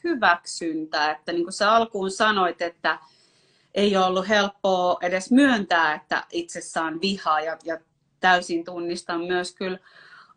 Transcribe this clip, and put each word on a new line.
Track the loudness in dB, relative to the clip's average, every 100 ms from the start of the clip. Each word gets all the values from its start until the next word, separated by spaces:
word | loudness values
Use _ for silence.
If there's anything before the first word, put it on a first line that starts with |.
hyväksyntä. | -4 2 2 2 -2 -8 -6 -6 -4 -2 -2
Että | -2 -4
niin | -4
kuin | -4
sä | 0 2
alkuun | 4 2 -2 -6
sanoit, | 0 0 2 0 -2
että | -6 -4 -4 -4 -10 _ _ _ _ _ _
ei | 0 2 4
ole | 2
ollut | 0 2
helppoa | 2 2 0 0 2 2 0
edes | -2 -2 2
myöntää, | 6 6 4 2 2 2
että | -2 -4 -6 -4
itsessään | -8 -8 -12 -8 -6 -4 -2
vihaa, | -4 -2 -2 -2
ja, | -2 -8
ja | -8 -10 -10 _ _ _
täysin | 2 2 2 -4
tunnistan | -4 -8 -6 -6 -6 -6
myös | -2 -2 -4
kyllä | -6 -8 -8 -12 -20 -20 -20 -20